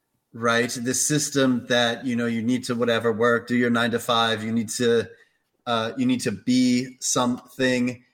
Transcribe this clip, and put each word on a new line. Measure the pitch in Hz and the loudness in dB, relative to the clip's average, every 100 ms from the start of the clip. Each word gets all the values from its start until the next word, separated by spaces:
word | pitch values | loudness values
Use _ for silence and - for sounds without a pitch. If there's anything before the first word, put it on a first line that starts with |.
| _ _ _ | _ _ _
right? | 117 117 117 120 | -4 0 2 0
The | 123 120 | -2 -4
system | 127 - 151 - 139 135 123 117 | -2 0 0 0 2 2 2 0
that, | 123 120 117 131 | 2 2 0 -4
you | 120 | -2
know, | 120 | -2
you | 113 | -2
need | 110 123 - | 0 -2 -2
to | 117 | -2
whatever | 117 113 117 | 0 0 0
work, | 104 120 117 113 | 2 2 2 0
do | 120 | 0
your | 120 | 2
nine-to-five, | 117 117 117 - 113 113 107 | 2 0 -2 0 0 0 -2
you | 110 | -2
need | 117 110 | -4 -4
to, | - 120 117 104 - _ _ _ _ - | -2 2 2 0 -8 _ _ _ _ -4
uh, | 117 113 131 | -2 -2 -2
you | 127 | 0
need | 123 | 0
to | 123 | -2
be | 98 - 127 127 123 131 - | -4 0 2 4 2 -2 -6
something. | - 135 123 123 - - 127 123 123 120 _ | -4 0 0 -2 -6 -2 0 0 -2 -6 _